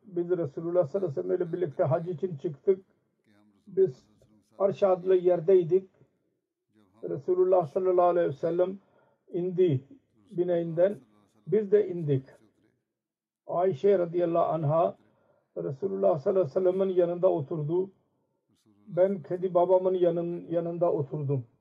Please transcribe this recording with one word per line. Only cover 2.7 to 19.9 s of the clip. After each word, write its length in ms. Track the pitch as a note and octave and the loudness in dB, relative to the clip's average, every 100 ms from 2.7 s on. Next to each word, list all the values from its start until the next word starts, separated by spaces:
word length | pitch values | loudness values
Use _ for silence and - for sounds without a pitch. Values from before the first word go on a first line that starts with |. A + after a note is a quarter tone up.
| F#3+ - _ _ _ _ G#2 G#2+ G2+ - | -2 -4 _ _ _ _ _ _ _ -10
Biz 400 | B2 B2+ B2+ _ _ _ _ _ - | 0 0 0 _ _ _ _ _ -2
Arş 240 | G3 C#3+ | -2 2
adlı 320 | G3 F3+ F#3 F#3 | 2 2 4 2
yerdeydik. 760 | F3 F3 E3 F#3+ E3 F#3 F#3+ _ _ _ _ _ _ _ _ G#3+ _ _ | 4 2 4 4 4 0 0 _ _ _ _ _ _ _ _ _ _ _
Resulullah 640 | E3+ E3+ D#3 F3+ F#3 F#3 E3 | -10 -8 -2 2 4 4 2
sallallahu 380 | G3 F#3 F3+ F3 | -2 0 4 4
aleyhi 220 | F3 E3+ | 2 0
ve 60 | |
sellem 460 | C#3+ E3 E3+ F3+ G3 _ _ _ _ _ | -2 -4 0 -2 -2 _ _ _ _ _
indi 500 | F#3+ F3+ F3 F#3 C3 - - _ _ _ | -6 -4 2 2 2 -4 -20 _ _ _
bineğinden. 680 | F3 F3+ E3+ E3+ D#3+ F#3 G#3 _ _ _ _ - | -4 -2 0 -2 0 0 0 _ _ _ _ -2
Biz 240 | G3 G3+ | -2 2
de 160 | G#3 F#3+ | 2 2
indik." 380 | F3 D3+ C3+ C3+ - A2 _ A2 _ _ _ _ _ _ _ - | -4 -2 -2 -2 -20 _ _ _ _ _ _ _ _ _ _ -8
Ayşe 520 | E3 F#3 C#3+ G3+ F#3+ | -2 -2 0 2 2
radıyallahu 540 | E3+ F3 F3 E3+ - | 0 -2 0 0 0
anha, 440 | D#3+ D3 D#3+ F#3 - _ _ _ _ _ - | -2 0 0 0 -2 _ _ _ _ _ -10
"Resulullah 640 | E3+ C3+ G3 G3 G3 E3+ | -8 -6 -6 0 0 2
sallallahu 220 | G3 F#3+ | 0 0
aleyhi 240 | E3+ F#3+ F#3 | 0 0 0
ve 60 | |
sellem'in 220 | F#3 G3 | 0 0
yanında 380 | F3+ E3+ F3 F#3 | 0 0 2 0
oturdu. 600 | F3 C#3 D3+ D3 F3 G3 _ _ _ _ _ _ A2 _ _ - | 0 -4 -6 -2 -2 -4 _ _ _ _ _ _ _ _ _ -8
Ben 340 | E3 F#3+ G3 | 0 0 0
kedi 300 | C3+ F3+ F#3 | -6 -6 0
babamın 400 | F3 F3+ F#3 F#3 | 2 4 4 2